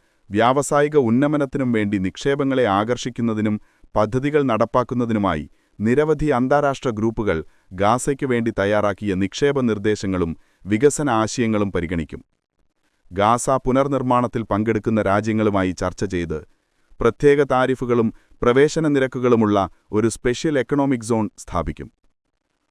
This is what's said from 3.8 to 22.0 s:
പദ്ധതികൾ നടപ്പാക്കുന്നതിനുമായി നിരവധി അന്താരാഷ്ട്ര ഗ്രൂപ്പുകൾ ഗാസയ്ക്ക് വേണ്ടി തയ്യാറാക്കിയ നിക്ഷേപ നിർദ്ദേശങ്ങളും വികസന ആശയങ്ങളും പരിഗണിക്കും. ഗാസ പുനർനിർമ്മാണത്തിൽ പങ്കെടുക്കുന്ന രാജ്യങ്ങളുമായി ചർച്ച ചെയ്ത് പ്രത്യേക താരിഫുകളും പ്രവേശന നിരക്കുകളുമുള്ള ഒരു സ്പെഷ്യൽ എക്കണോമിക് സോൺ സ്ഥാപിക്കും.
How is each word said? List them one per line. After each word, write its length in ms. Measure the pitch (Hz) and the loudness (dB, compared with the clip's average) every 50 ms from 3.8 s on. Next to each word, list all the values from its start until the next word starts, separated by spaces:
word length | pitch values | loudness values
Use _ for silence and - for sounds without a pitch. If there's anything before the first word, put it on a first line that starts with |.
| - _ _ | -20 _ _
പദ്ധതികൾ 460 | 107 107 107 107 131 131 147 147 151 143 | 0 0 0 0 -2 -2 0 0 2 2
നടപ്പാക്കുന്നതിനുമായി 1040 | 131 113 107 120 110 - 127 123 - 131 120 123 117 110 107 101 95 82 76 71 - _ _ _ _ _ - | 2 0 0 0 0 0 -2 -2 0 -2 -4 -2 0 0 0 0 0 -2 -2 -6 -10 _ _ _ _ _ -4
നിരവധി 480 | 104 110 123 135 156 156 156 143 151 151 | 0 0 2 2 2 2 0 0 0 -2
അന്താരാഷ്ട്ര 600 | 135 120 127 127 143 147 143 143 135 - - 135 | 0 0 2 2 2 2 2 0 -2 -2 -4 -6
ഗ്രൂപ്പുകൾ 480 | 113 107 107 113 110 - 113 101 87 80 78 - _ _ _ _ | -4 -2 -2 -2 -2 -2 -2 -2 -2 -2 -4 -10 _ _ _ _
ഗാസയ്ക്ക് 540 | 92 90 98 104 117 127 - - 139 135 151 | -6 -2 0 0 0 0 0 -4 -4 -4 -2
വേണ്ടി 260 | 131 123 117 113 117 | -2 -2 0 -2 -2
തയ്യാറാക്കിയ 640 | 101 - 98 101 107 107 101 104 98 - 104 101 95 | -2 -2 0 0 2 2 0 0 -2 -2 -4 -4 -2
നിക്ഷേപ 480 | 92 98 92 - - 147 143 139 143 | 0 -2 -4 -2 0 0 0 0 0
നിർദ്ദേശങ്ങളും 680 | 127 120 107 104 98 107 104 - - 98 92 90 87 82 78 - _ _ _ _ _ | 0 0 -2 0 0 -2 -2 -2 -2 -4 -2 -2 -2 -4 -4 -10 _ _ _ _ _
വികസന 440 | 90 104 107 127 147 - - 156 143 | -2 -2 2 2 2 2 2 -2 -2
ആശയങ്ങളും 600 | 117 110 110 110 - - 120 113 110 104 104 101 | 0 0 -2 -2 -2 -2 -2 0 0 0 -2 -2
പരിഗണിക്കും. 500 | 92 92 85 85 90 82 78 - - - - _ _ _ _ _ _ _ _ _ _ _ _ _ _ _ _ _ | -2 -4 -4 -4 -4 -6 -6 -8 -10 -18 -18 _ _ _ _ _ _ _ _ _ _ _ _ _ _ _ _ _
ഗാസ 380 | 87 92 101 107 110 123 - - 135 127 | -2 0 2 4 4 2 2 0 -2 0
പുനർനിർമ്മാണത്തിൽ 880 | - 127 123 135 139 143 143 131 127 127 123 123 123 113 - 120 110 | 0 0 2 2 2 2 0 -2 0 2 2 2 0 0 -4 -6 -4
പങ്കെടുക്കുന്ന 560 | - 107 101 110 113 110 107 101 117 110 107 | -2 -2 -2 0 0 0 0 0 0 0 0
രാജ്യങ്ങളുമായി 720 | 104 101 98 104 107 110 107 110 107 107 101 98 92 92 | 2 2 2 2 2 0 0 2 0 2 2 2 0 -2
ചർച്ച 320 | 90 - 95 90 - - - | -2 -4 -6 -6 -4 -6 -8
ചെയ്ത് 340 | 98 95 90 85 82 82 76 73 _ _ _ _ _ _ _ _ _ | -4 -4 -4 -4 -4 -6 -8 -10 _ _ _ _ _ _ _ _ _
പ്രത്യേക 480 | - _ - 117 110 - - 147 143 143 143 | -12 _ -2 -2 0 4 4 4 4 4 2
താരിഫുകളും 640 | 131 135 127 127 127 131 - 131 120 120 120 113 110 - - _ _ - _ | 2 2 0 2 0 0 -4 -2 0 0 2 2 0 -2 -6 _ _ -10 _
പ്രവേശന 480 | - 120 120 135 143 156 - 160 160 151 | 0 2 4 4 4 4 2 0 -2 0
നിരക്കുകളുമുള്ള 680 | 147 139 131 131 - 131 123 123 120 113 110 104 104 101 95 90 - _ _ _ | 0 0 0 0 -2 -2 2 4 4 4 4 2 2 2 0 -2 -4 _ _ _
ഒരു 180 | - 107 107 113 | -2 0 0 0
സ്പെഷ്യൽ 460 | - - - 135 123 - - 165 151 135 | -2 -2 -4 -4 -4 -2 -2 -2 -2 -2
എക്കണോമിക് 500 | 120 - 147 139 139 139 135 120 113 107 | -2 -2 -2 -2 0 0 -2 -4 -2 -2
സോൺ 160 | 120 113 107 95 - - | -2 -2 -2 -4 -6 -12
സ്ഥാപിക്കും. 520 | - - - 87 80 78 73 - 69 - _ _ | -18 -8 -6 -4 -4 -4 -8 -10 -14 -18 _ _